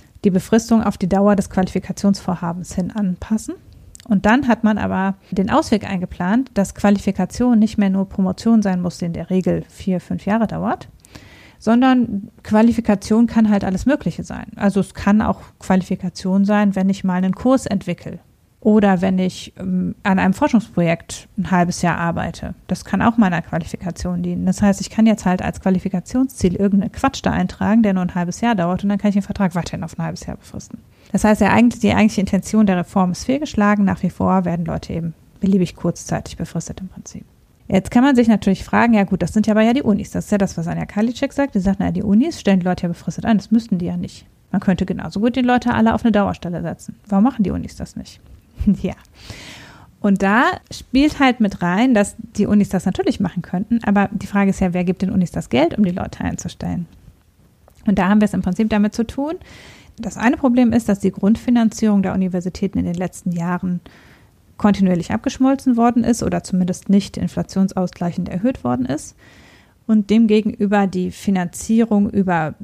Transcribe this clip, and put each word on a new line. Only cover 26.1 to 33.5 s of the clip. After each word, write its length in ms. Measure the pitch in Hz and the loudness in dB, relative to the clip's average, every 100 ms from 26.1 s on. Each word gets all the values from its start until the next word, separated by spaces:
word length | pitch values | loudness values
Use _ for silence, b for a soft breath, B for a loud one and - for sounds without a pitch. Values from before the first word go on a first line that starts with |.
| 254 262 - 180 180 | -2 -2 0 0 2
irgendeinen 380 | 196 196 185 | 2 2 0
Quatsch 260 | - 269 - | -2 -4 -2
da 80 | 190 | -2
eintragen, 520 | 170 180 - 190 226 | 0 -2 -2 0 2
der 100 | 214 | 2
nur 100 | 185 | 2
ein 120 | 180 180 | -2 -2
halbes 240 | 175 - | -4 -2
Jahr 160 | 233 214 | -2 0
dauert 280 | 170 180 | 0 -2
und 60 | 202 | -2
dann 80 | 202 | 0
kann 120 | 208 | 0
ich 60 | 202 | 0
den 60 | |
Vertrag 320 | 196 - 190 | -2 -2 -2
weiterhin 300 | 170 - - | -2 -6 -8
auf 160 | 165 - | -10 -8
ein 60 | 165 | -8
halbes 200 | 180 - | -8 -12
Jahr 120 | - | -14
befristen. 400 | - - - - - b b | -14 -16 -16 -18 -20 b b
Das 140 | 196 214 | 0 2
heißt, 160 | 208 | 4
der 100 | 196 | 4
eigentlich, 300 | 208 240 - | 4 4 4
die 120 | 208 | 0
eigentliche 280 | 202 214 214 | 4 2 2
Intention 440 | 190 190 - 214 208 | -2 -2 0 2 2
der 120 | 180 | 2
Reform 340 | 170 202 180 | 0 0 0
ist 140 | 175 - | -2 -4
fehlgeschlagen. 580 | 277 302 | -4 -2